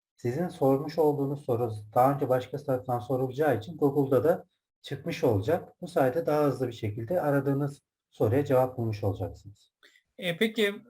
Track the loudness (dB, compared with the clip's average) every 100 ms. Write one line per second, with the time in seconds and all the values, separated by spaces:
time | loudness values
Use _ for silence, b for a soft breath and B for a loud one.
0 | _ _ -6 -4 -4 0 2 2 0 2
1 | 2 2 -2 -4 -2 -2 -2 -4 -2 4
2 | 4 4 0 0 -2 -8 -4 -4 -2 -4
3 | -2 -2 -2 0 0 0 -4 -2 0 2
4 | 2 4 4 0 -2 _ _ _ -12 -10
5 | -8 -2 2 2 2 -2 -2 -14 -4 0
6 | 2 2 0 2 2 0 -4 -4 -6 -6
7 | -4 -2 0 0 2 0 -2 -6 _ _
8 | _ -2 2 2 4 2 2 0 -4 -2
9 | -2 -2 -6 -10 -20 -20 _ _ b b
10 | b -10 -6 -2 -2 0 -2 -2 -6